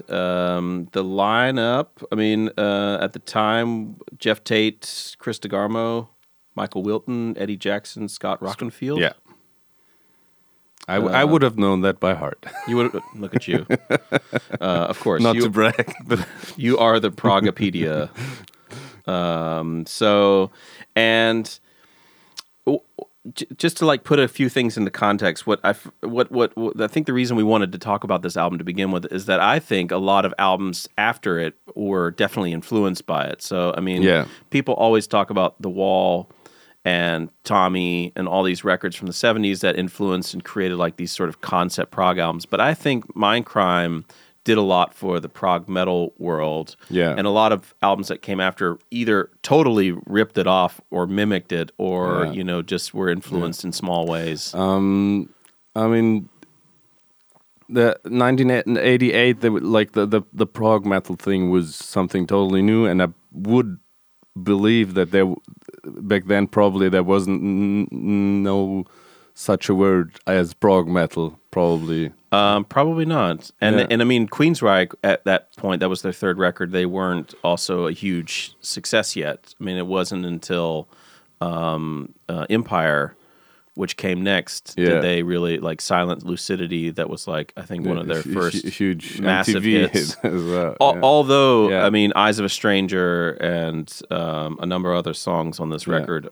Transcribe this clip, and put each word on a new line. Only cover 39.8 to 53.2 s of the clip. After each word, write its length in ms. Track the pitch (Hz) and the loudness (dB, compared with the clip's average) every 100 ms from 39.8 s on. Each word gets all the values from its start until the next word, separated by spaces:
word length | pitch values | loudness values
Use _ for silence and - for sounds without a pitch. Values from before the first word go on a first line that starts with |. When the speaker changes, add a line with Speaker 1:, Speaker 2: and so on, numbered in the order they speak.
| 90 - 101 92 92 | -4 -4 -2 -2 -4
Speaker 1:
and 100 | 92 | -10
created, 340 | - 104 92 87 | -10 -6 -4 -2
like, 200 | 85 - | -4 -4
these 140 | 90 | -8
sort 180 | - 87 | -6 -6
of 120 | - | -6
concept 500 | - 90 90 - - | -4 0 0 -2 -6
prog 260 | - 92 90 | 0 0 2
albums. 260 | 82 85 - | -2 -4 -4
But 140 | 98 | 0
I 140 | 131 160 | 0 0
think 380 | 147 127 - - | -2 -2 -4 -2
Mindcrime 880 | 104 117 113 110 92 90 85 82 - - _ _ | 0 0 0 0 2 2 0 -4 -10 -20 _ _
did 140 | - 110 | 0 2
a 40 | |
lot 280 | 98 90 87 - | 4 2 0 -2
for 240 | 98 87 | -6 -4
the 100 | 82 | -6
prog 400 | - 92 87 90 | -4 -2 -2 -2
metal 440 | 92 92 90 85 - | -2 0 0 -2 -6
world. 580 | 87 78 78 78 80 - - | -4 -2 -2 -4 -8 -14 -4
Speaker 2:
Yeah. 240 | 87 82 71 | 0 2 0
Speaker 1:
And 120 | 101 | 0
a 20 | |
lot 220 | 104 110 | 4 4
of 240 | 101 - _ | 2 -2 _
albums 240 | 98 98 98 | 0 0 -2
that 160 | - | -10
came 160 | - 95 | -6 -2
after 400 | 92 - 90 85 _ | -2 -2 -4 -4 _
either 400 | 117 113 104 - _ | -4 0 0 0 _
totally 480 | - 147 143 107 95 85 - | 2 4 4 4 2 0 -2
ripped 280 | 101 107 - | 0 2 0
it 80 | 92 | 2
off 340 | 92 87 - _ | 4 2 -2 _
or 160 | 90 90 | -4 -2
mimicked 460 | 98 104 95 - | 0 0 0 -2
it 200 | 85 80 - | -4 -4 -4
or, 480 | 95 90 90 90 80 | -4 -2 -2 0 -2
Speaker 2:
Yeah. 60 | |
Speaker 1:
you 120 | 95 | -4
know, 200 | 92 87 | -4 -4
just 280 | 82 90 - | -4 -6 -6
were 160 | - 92 | -4 -2
influenced 520 | 87 | -2